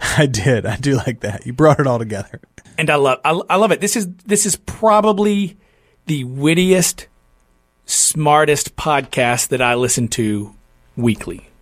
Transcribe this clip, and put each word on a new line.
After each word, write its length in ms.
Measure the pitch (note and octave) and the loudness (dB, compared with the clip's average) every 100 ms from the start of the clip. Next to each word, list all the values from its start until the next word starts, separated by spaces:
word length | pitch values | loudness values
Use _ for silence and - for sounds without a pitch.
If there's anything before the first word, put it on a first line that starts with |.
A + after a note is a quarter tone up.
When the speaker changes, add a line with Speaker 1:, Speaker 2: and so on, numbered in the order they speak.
| - - | -2 0
Speaker 1:
I 80 | D3 | 0
did. 400 | A2+ C#3 A#2+ G2 | 0 0 0 0
I 100 | G#2 | -4
do 180 | C#3 C3 | 0 0
like 220 | B2 A#2 | -2 -6
that. 240 | G2+ G2+ - | -8 -8 -10
You 80 | |
brought 260 | B2 D#3 C#3+ | 2 4 4
it 80 | C#3 | 2
all 120 | A#2+ | 0
together. 400 | A2+ G#2 G2+ - _ - - - | -4 -8 -10 -16 _ -20 -20 -6
Speaker 2:
And 120 | D#3 | 0
I 60 | D3 | 2
love, 240 | C#3 B2+ D3 | 2 0 0
I, 60 | E3+ - | -2 0
I 60 | F3+ | 0
love 140 | G#3+ | 2
it. 100 | E3 | 2
This 140 | G3+ A#3+ | 0 -2
is, 120 | F#3+ F3+ - | -6 -10 -4
this 200 | G3 G3+ | -2 0
is 100 | - | -4
probably 1000 | - - A3 G#3+ G#3+ G3+ G#3 G3+ G3 - _ _ _ _ - | -8 -2 2 4 4 2 2 2 -2 -6 _ _ _ _ -6
the 180 | D3+ | -6
wittiest, 840 | B2+ C3 D3 E3 F#3 F#3 E3+ - - _ _ _ _ _ _ _ _ | -4 -2 0 2 4 4 2 -4 -14 _ _ _ _ _ _ _ _
smartest 880 | - - D#3+ D3+ D3+ D3+ D3 - - | -2 0 0 2 4 4 0 -2 -8
podcast 760 | - D3 C3 - B2 A#2+ - | -2 -2 -2 -2 0 0 -2
that 120 | B2+ | -2
I 140 | B2 A#2+ | 0 0
listen 320 | B2 B2 A#2 | 0 0 -2
to 440 | - A2 G#2 G#2 - _ _ _ - | -2 -2 -2 -6 -16 _ _ _ -2
weekly. 540 | A#2+ G#2 - F2 - _ | -2 -2 -6 -14 -18 _